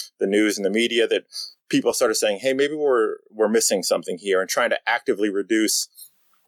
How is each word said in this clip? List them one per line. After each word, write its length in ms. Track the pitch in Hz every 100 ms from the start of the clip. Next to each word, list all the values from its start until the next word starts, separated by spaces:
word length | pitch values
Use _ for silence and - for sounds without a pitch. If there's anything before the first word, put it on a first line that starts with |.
| - -
the 80 | 101
news 320 | 104 107 101
and 60 |
the 60 | 98
media 360 | 110 117 117 110
that 180 | 101 - - - _ -
people 240 | 139 120
started 220 | - 120 107
saying, 240 | 110 98
"Hey, 120 | 135
maybe 220 | 135 143
we're, 440 | 151 143 123 107 - _
we're 180 | 107 107
missing 340 | 113 107 101
something 360 | 85 92 85 87
here," 220 | 101 92
and 100 | 95
trying 200 | 135 117
to 100 | - 110
actively 440 | 117 - 98 107
reduce 580 | 98 92 110 104 - - - - _ _ _